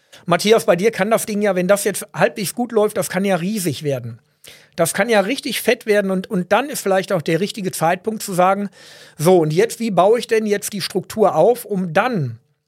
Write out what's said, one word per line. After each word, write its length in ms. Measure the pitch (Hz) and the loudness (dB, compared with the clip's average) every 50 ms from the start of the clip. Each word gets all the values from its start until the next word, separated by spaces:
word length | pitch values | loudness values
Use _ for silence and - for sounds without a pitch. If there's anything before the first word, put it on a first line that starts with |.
| _ _ - - _ | _ _ -20 -12 _
Matthias, 380 | - 170 175 - 202 220 220 - | -2 -2 0 4 4 4 4 4
bei 80 | - 190 | 2 2
dir 160 | 175 190 226 | 2 2 0
kann 200 | 226 - 190 214 226 | 0 0 0 2 0
das 140 | 196 - | 0 -2
Ding 160 | - 208 202 208 | -2 -4 -2 0
ja, 120 | 208 190 | 0 0
wenn 140 | 185 180 180 | 0 2 2
das 160 | 202 196 - | 2 2 0
jetzt 220 | 214 196 - - - - | -2 -4 -4 -8 -8 -4
halbwegs 420 | 151 175 - - - 190 - - | 0 0 0 0 -2 -6 -6 -4
gut 160 | - 240 233 240 | -4 -4 -2 0
läuft, 240 | 220 208 214 - | 2 2 2 0
das 120 | 208 170 - | -2 -4 -4
kann 160 | - 185 196 | -4 -2 -2
ja 120 | 202 190 | 0 0
riesig 480 | 170 165 190 220 220 170 170 131 - 160 | 0 -2 -2 -4 -4 -4 -4 -4 -4 -4
werden. 340 | 147 139 127 120 117 113 113 _ _ _ _ _ - - - _ _ _ | -4 -4 -6 -6 -10 -14 -16 _ _ _ _ _ -20 -20 -20 _ _ _
Das 180 | - 170 160 - | -2 -2 0 0
kann 160 | 202 202 240 | 0 0 2
ja 120 | 226 208 | 2 2
richtig 400 | 190 190 277 269 - 277 220 - | 2 2 -2 -4 -4 -6 -6 -2
fett 260 | - - 240 240 - | 0 0 0 0 0
werden 240 | 226 202 208 202 190 | 0 2 2 2 0
und, 180 | 190 185 185 - | -2 -4 -4 -4
und 220 | - 180 180 - | -4 -4 0 2
dann 180 | 202 220 262 294 | 2 2 0 0
ist 100 | 262 - | -6 -4
vielleicht 320 | - 208 190 190 185 - 208 | -2 0 0 0 0 0 -2
auch 100 | 175 147 | -4 -2
der 160 | - 165 160 | 0 -2 0
richtige 320 | 196 196 - - 190 185 | -2 -4 -6 -6 -8 -6
Zeitpunkt 520 | - - 160 160 180 185 - 226 220 208 - | -4 -2 0 0 0 0 -4 -6 -8 -8 -8
zu 100 | - 196 | -4 0
sagen, 360 | 170 180 185 196 196 202 196 - - - - - - - - _ | 2 2 2 2 0 -2 -8 -10 -16 -20 -20 -20 -20 -20 -18 _
so, 220 | - 147 175 185 185 | 0 4 4 6 6
und 140 | 156 156 151 | 4 2 2
jetzt, 260 | 175 220 233 - - | 2 0 0 0 -4
wie 140 | 233 233 196 | -6 -2 2
baue 260 | 170 175 202 226 247 | 4 4 4 4 2
ich 80 | 214 | 0
denn 180 | - 226 220 220 | 0 0 0 0
jetzt 260 | 214 202 202 - - - | 0 -2 -2 -4 -6 -8
die 80 | 196 | -8
Struktur 560 | - - - 190 - - - 220 214 180 - | -6 -4 -4 -6 -6 -4 -2 2 2 2 4
auf, 280 | 160 160 214 247 240 - | 4 4 4 2 0 -2
um 280 | - 208 185 190 175 151 | -6 -4 -4 -4 -2 0
dann, 460 | 190 214 254 247 190 143 120 113 113 _ _ _ _ _ | 0 0 0 0 -2 -4 -4 -6 -10 _ _ _ _ _